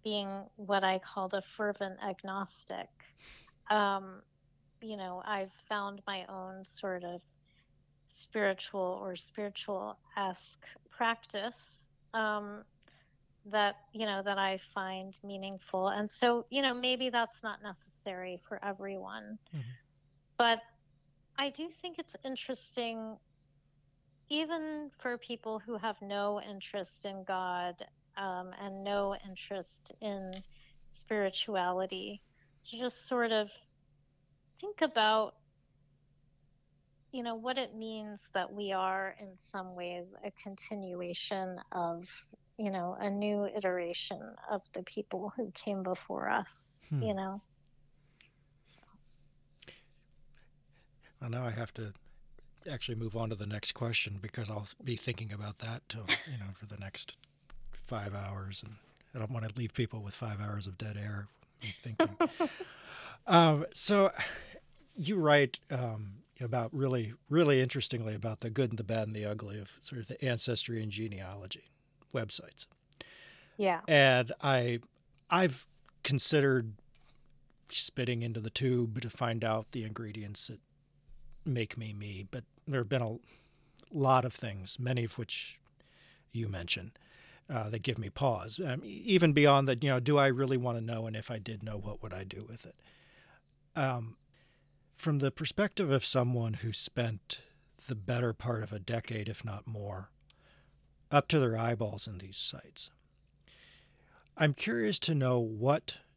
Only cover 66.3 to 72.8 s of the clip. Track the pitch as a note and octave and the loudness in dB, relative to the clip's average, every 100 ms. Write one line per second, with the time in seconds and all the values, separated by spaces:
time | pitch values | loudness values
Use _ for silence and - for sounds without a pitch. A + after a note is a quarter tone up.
66.3 | - A#2+ B2 A2+ D3 C3+ B2+ A2 A#2 _ | -8 -2 0 0 0 2 2 0 -6 _
67.3 | D3+ D#3 C3+ B2+ C#3 - A#2+ A2 G#2+ A2+ | 6 8 8 6 2 0 0 -2 -2 -4
68.3 | A2 A#2 A2 B2+ A2+ G2+ A2+ A2 G#2+ G#2 | -4 -4 0 0 0 0 0 0 -2 -4
69.3 | G#2+ G#2 G#2 G2+ - - C3 A2 - C3+ | -4 -6 -10 -12 -14 -12 -10 -8 -4 0
70.3 | A#2 - A#2 - A2+ G#2+ G2+ A2 G2 F#2 | 2 2 2 0 -2 -2 -4 -4 -6 -8
71.3 | G2+ F#2+ - - _ _ _ _ B2 G#2+ | -10 -10 -12 -14 _ _ _ _ -4 -2
72.3 | - - - - _ | -4 -6 -14 -14 _